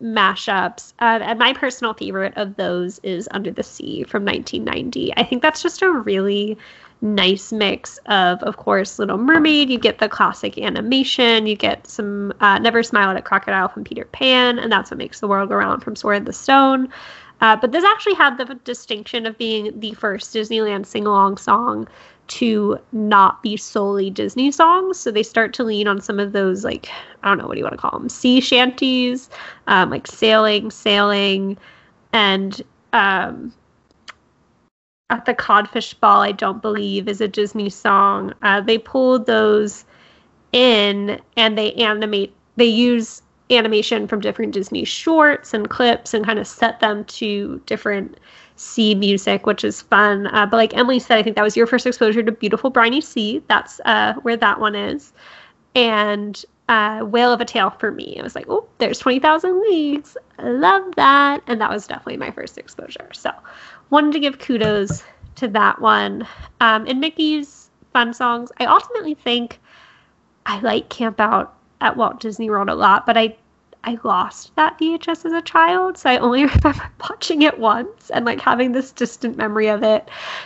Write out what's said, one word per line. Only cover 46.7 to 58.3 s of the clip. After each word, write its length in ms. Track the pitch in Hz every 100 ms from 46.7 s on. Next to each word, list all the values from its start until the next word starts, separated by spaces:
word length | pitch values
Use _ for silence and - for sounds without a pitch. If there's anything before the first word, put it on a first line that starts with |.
| -
them 240 | 214 208
to 580 | 214 - 214 202 202 - -
different 520 | 214 214 202 - - _ - - -
sea 380 | - - 214
music, 520 | 202 202 196 - 196 -
which 180 | -
is 180 | 214 -
fun. 440 | - 202 208 196 202
Uh, 180 | 220 202
but 100 | 226
like 200 | 220 -
Emily 220 | 247 254
said, 200 | - 226
I 40 |
think 140 | 214 214
that 60 |
was 140 | 208 226
your 100 | 233
first 200 | 247 247
exposure 360 | 247 220 220
to 100 | 220
Beautiful 380 | 220 208 233 262
Briny 300 | 262 233 277
Sea. 420 | - 240 208 285 -
That's, 320 | 214 - -
uh, 300 | - 214 214
where 220 | 240 233 233
that 240 | 214 -
one 140 | 214
is. 380 | 208 202 294 - _ - - - _ _
And, 680 | 254 233 214 208 208 208 196 - _ -
uh, 320 | 226 214 220
Whale 280 | 220 233 247
of 80 | 240
a 40 |
Tale 260 | 240 - 190 -
for 140 | -
me. 240 | - - -
I 40 |
was 120 | -